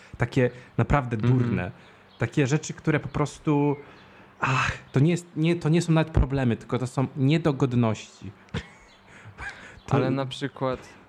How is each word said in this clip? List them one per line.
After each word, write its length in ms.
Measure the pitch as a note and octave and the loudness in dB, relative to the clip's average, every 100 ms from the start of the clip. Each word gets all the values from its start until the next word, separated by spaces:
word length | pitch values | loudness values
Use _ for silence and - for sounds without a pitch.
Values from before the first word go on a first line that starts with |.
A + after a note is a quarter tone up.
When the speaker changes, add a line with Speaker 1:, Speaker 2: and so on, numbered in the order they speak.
| - - | -20 -4
Speaker 1:
Takie 320 | A#2+ - B2 - - - | -2 2 0 -2 -8 -2
naprawdę 380 | A2+ D3 B2 A2+ | 2 2 0 0
Speaker 2:
Mhm. 200 | A#2+ B2+ | 2 2
Speaker 1:
durne. 340 | A#2+ F#2+ F2 - - - - - | 2 -2 -4 -10 -20 -20 -20 -6
Takie 300 | A#2 - C3 | -4 0 2
rzeczy, 260 | D3+ - | 0 -2
które 260 | - - D3 | -6 -2 -2
po 80 | - | -2
prostu, 680 | - C#3+ - - D3 D3 C#3 - - - - - - | -4 -4 -4 0 2 2 -2 -8 -20 -20 -20 -20 -6
ach, 320 | C3 C3 B2+ - - | -2 0 -2 -6 -4
to 80 | C3 | 2
nie 120 | D#3 | 2
jest, 160 | E3+ - D3+ | 2 -4 -2
nie, 200 | D#3+ E3+ | 0 0
to 140 | D3+ | 2
nie 120 | E3+ | 2
są 100 | E3 | 4
nawet 160 | D#3+ D#3+ | 2 2
problemy, 440 | - C#3+ C#3 B2+ A2 | 2 0 0 0 0
tylko 220 | - B2 | -2 -4
to 80 | B2 | -2
są 200 | - C3 D#3 | -2 -4 0
niedogodności. 1120 | C3 D#3+ E3 C3 C#3 B2 A#2 G#2+ - - G2 - - | 2 2 2 0 0 2 2 0 -8 -16 -18 -18 -12
<laughs> 60 | - - - - - - - - - - - - - - | -12 -12 -18 -20 -20 -20 -20 -20 -16 -16 -16 -20 -20 0
To 100 | - | 2
Speaker 2:
Ale 140 | B2+ | 2
na 140 | C3+ C3 | 0 -4
przykład 640 | - C#3 - C3 B2 - - | -6 -8 -4 -6 -6 -10 -20